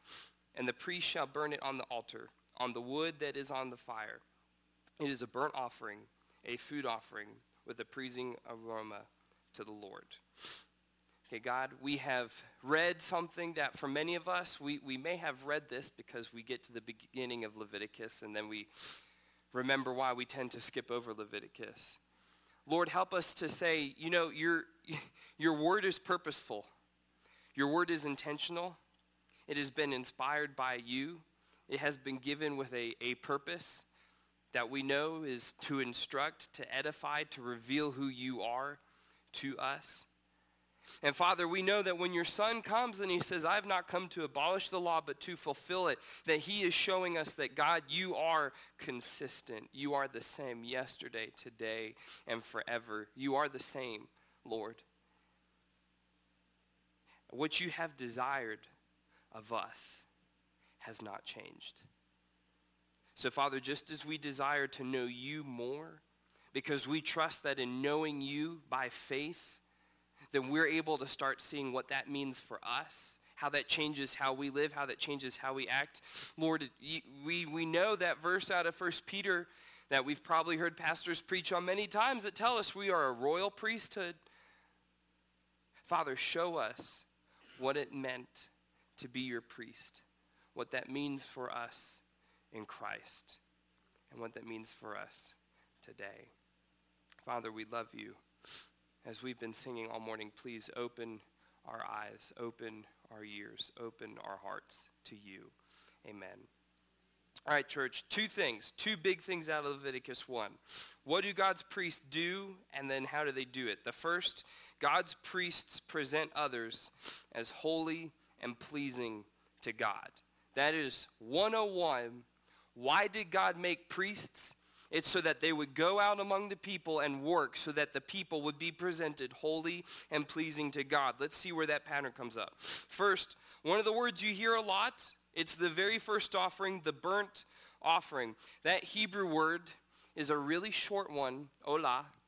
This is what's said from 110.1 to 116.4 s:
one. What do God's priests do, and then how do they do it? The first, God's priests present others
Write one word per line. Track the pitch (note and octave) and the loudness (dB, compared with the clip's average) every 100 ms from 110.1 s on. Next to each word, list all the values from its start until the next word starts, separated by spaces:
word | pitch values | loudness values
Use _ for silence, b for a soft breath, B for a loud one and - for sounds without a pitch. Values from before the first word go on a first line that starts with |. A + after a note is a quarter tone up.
| B2 - | -8 -4
one. | B2 G#2 - B B B B | -2 -4 -6 B B B B
What | - E3+ | 0 2
do | G3+ | 2
God's | F#3 F#3+ F#3 | 4 4 2
priests | - G3 F3 - C#3 | -4 -4 -4 -6 -4
do, | D3 E3+ F#3+ G3 F#3 - | -2 0 -2 -6 -12 -12
and | C#3 C#3 | -6 -2
then | C3+ | -2
how | C3+ D3 D3+ | 0 0 0
do | |
they | C3 B2+ | -2 -4
do | C3 A#2+ | -2 -2
it? | G2 | -2
The | - | -6
first, | - E3 F3 F3+ - B B B - | -4 -2 0 0 -4 B B B 0
God's | C#3+ E3+ F3 - | 4 4 2 -6
priests | - F#3 F3 - - - | -6 -2 -2 -2 -6 -10
present | - D#3+ C3+ D3+ D#3 | -4 -2 2 2 0
others | - | 0